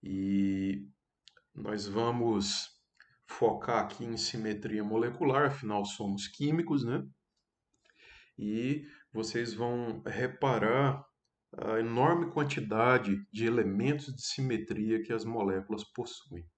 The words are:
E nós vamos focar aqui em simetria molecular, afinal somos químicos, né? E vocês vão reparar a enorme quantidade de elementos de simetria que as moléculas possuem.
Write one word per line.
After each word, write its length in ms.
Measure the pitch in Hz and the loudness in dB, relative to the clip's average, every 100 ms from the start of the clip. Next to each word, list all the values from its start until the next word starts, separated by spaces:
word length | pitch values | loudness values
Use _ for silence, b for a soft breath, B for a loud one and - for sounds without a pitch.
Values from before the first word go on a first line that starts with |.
E 840 | - 95 98 98 98 98 95 98 - _ _ _ - _ _ | -6 -2 2 4 4 2 0 -2 -6 _ _ _ -20 _ _
nós 360 | - 107 107 101 | -10 -6 -4 -2
vamos 800 | 101 117 120 117 107 101 - - _ _ _ b b _ | 0 2 2 2 2 2 -2 -6 _ _ _ b b _
focar 540 | - 117 104 - 113 | 2 2 2 0 0
aqui 220 | 101 - | 0 -6
em 120 | 117 113 | -8 -4
simetria 680 | - - 110 104 104 107 | -4 -2 -4 -4 -4 -4
molecular, 640 | 104 110 120 120 - 135 143 | 0 0 0 0 2 4 2
afinal 380 | 139 110 104 | 0 -2 -2
somos 440 | 101 - 104 98 - | -2 -4 -4 -4 -6
químicos, 560 | - 143 160 165 143 | -2 0 2 2 0
né? 180 | 117 135 135 - _ _ _ _ _ _ _ B B B B - | 0 -4 -6 -14 _ _ _ _ _ _ _ B B B B -8
E 460 | 104 110 123 147 B B B | -4 -2 0 -2 B B B
vocês 400 | 110 110 117 120 | -6 -2 -2 -2
vão 520 | 107 120 120 120 110 - | -2 -2 -2 -4 -6 -6
reparar 960 | 104 127 131 139 120 104 123 139 139 - _ _ _ _ - | -2 -4 0 2 4 4 4 4 2 -6 _ _ _ _ -8
a 240 | - 110 | -2 0
enorme 500 | 113 117 139 170 170 | 0 4 4 4 2
quantidade 880 | - 143 - 110 107 120 127 101 98 - | 0 -2 -2 -2 4 6 6 4 -2 -2
de 120 | 107 | -2
elementos 680 | 117 120 98 98 127 147 139 | 0 2 2 2 2 0 -4
de 80 | 120 | -10
simetria 760 | - - 131 113 104 101 107 110 | -8 -4 -2 -2 -2 -4 0 0
que 100 | 107 | 0
as 120 | 113 | -4
moléculas 580 | 107 113 98 95 98 104 | -2 -2 0 0 -2 -6
possuem. 640 | - - - - - 87 85 | -8 -8 -10 -10 -14 -14 -14